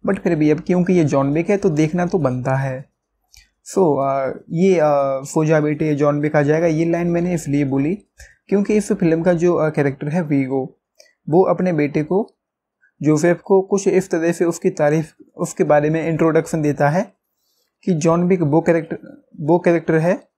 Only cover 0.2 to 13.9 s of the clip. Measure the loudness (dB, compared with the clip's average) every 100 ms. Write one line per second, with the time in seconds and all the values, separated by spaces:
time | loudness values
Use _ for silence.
0.2 | -2 0 2 0 0 0 2 2 2 2
1.2 | 0 -2 0 0 0 0 0 0 -2 0
2.2 | -2 -2 -2 -2 -4 -8 -14 _ _ _
3.2 | _ -20 _ _ -6 0 2 2 0 -2
4.2 | -4 -8 -8 0 2 4 2 2 0 -4
5.2 | -4 -2 2 2 0 -2 -2 0 0 0
6.2 | 0 0 0 0 0 0 0 -2 -2 -2
7.2 | -2 -4 -2 -2 0 -2 -2 -4 _ _
8.2 | -20 _ _ -2 0 0 0 0 2 2
9.2 | 0 2 2 2 0 0 -2 -2 -4 -4
10.2 | -2 -2 -2 -4 -6 _ _ _ _ _
11.2 | 0 2 2 0 0 0 -2 -2 -2 -4
12.2 | -4 _ _ _ _ _ _ _ 0 2
13.2 | 2 0 2 0 2 -2 0